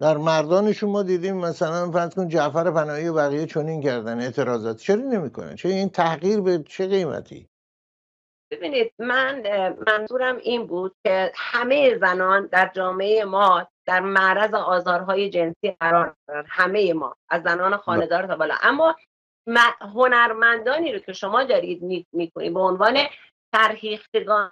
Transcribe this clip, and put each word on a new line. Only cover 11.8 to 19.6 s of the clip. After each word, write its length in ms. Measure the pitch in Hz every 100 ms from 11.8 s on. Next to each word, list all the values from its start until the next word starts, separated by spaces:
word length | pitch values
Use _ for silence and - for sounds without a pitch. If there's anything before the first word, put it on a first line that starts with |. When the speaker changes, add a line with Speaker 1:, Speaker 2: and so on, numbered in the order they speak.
| 269 208
Speaker 2:
زنان 480 | 185 180 185 196 202
در 240 | 180 185 185
جامعه 480 | 185 185 196 220
ما 440 | 202 190 202 175 185 _ -
در 120 | 185
معرض 540 | 190 196 190 185 214
آزارهای 760 | 214 170 180 175 175 180 196 196
جنسی 480 | 180 165 165 202 190
قرار 360 | 165 170 160 - -
دارن، 180 | 147 151
همه 440 | - 180 202 190
ما 220 | 160 139 143 -
از 140 | 170
زنان 340 | 170 175 185 202
خانه‌دار 500 | 196 170 165 170 190
تا 80 | 160
بالا. 200 | 208 -
اما 340 | 220 277 320 320 _ _ _ _ -
م-، 280 | 233